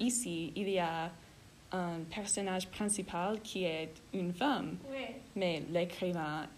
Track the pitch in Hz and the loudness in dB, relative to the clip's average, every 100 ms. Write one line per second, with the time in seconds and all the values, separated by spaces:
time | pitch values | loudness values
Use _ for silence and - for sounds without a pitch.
0 | 240 233 185 170 165 - 202 190 170 165 | 2 2 0 -2 -2 0 2 4 4 2
1 | 170 - - - - - - 185 175 165 | -2 -6 -16 -20 -20 -20 -4 0 0 -2
2 | 165 214 202 - 196 185 185 - 208 208 | -4 -4 0 0 2 0 0 0 2 2
3 | 185 170 185 220 - 190 175 160 160 - | 0 0 0 0 -2 0 0 0 -4 -8
4 | - 190 180 175 285 262 - - 277 269 | -6 -2 0 2 2 2 0 -4 -6 -6
5 | 247 - - 202 185 160 - 170 175 - | -6 -8 -8 0 2 2 2 2 2 0
6 | 180 175 156 151 156 | 0 0 0 -2 -4